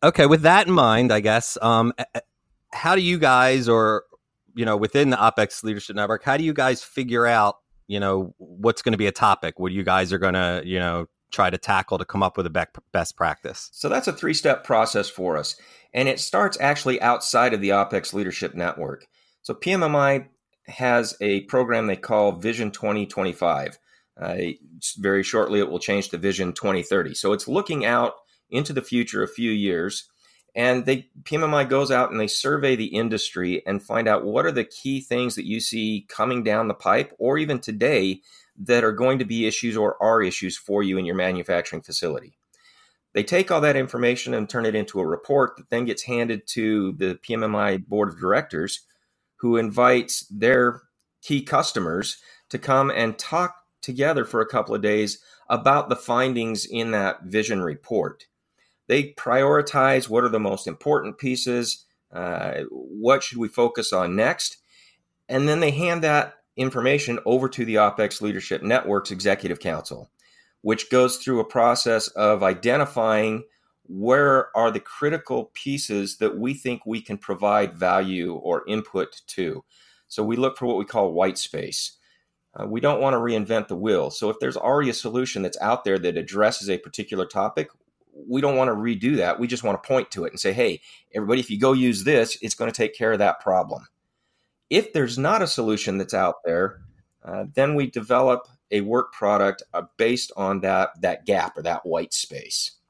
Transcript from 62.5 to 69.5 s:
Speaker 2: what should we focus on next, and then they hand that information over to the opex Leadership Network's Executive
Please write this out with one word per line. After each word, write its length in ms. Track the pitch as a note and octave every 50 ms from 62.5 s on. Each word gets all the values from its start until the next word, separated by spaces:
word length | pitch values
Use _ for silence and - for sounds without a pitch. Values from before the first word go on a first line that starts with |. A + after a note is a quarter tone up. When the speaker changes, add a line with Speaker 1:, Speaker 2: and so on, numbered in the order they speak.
| - D2 D2 -
Speaker 2:
what 540 | - B1+ B1+ C2+ F2 G#2+ G#2+ A#2+ C3+ C#3 -
should 140 | - B2 A#2+
we 100 | A#2 G#2+
focus 460 | - - A#2+ A#2 A#2 - A2 - -
on 220 | F#2 F#2 F2 F2+
next, 420 | G2 A2 C3 F3 - - - - _ _ _ _ _ _ _ _ _ _ _ _ _ _ _
and 180 | A#2+ C3 C#3 D3
then 120 | D3+ D#3+
they 120 | E3+ D3+
hand 320 | C#3 C#3 F3 F3 E3+ E3+ D#3+
that 320 | D#3 D3+ D3 - - - _ _ _ _ -
information 640 | B2+ C3 B2+ B2+ A#2 B2+ C#3+ D3 C#3+ - A#2+ A2+ -
over 240 | G2+ A#2 C3 C3 C3
to 160 | - - B2
the 100 | A2+ A2
opex 460 | G#2+ G#2+ G#2 G2+ - A2 G#2 - -
Leadership 400 | G#2+ G#2+ G2+ F#2+ - - - -
Network's 500 | - G2+ A#2 B2+ - - G2+ G2+ F#2+ -
Executive 480 | G#2 F#2 F#2+ G2+ F#2+ - - F#2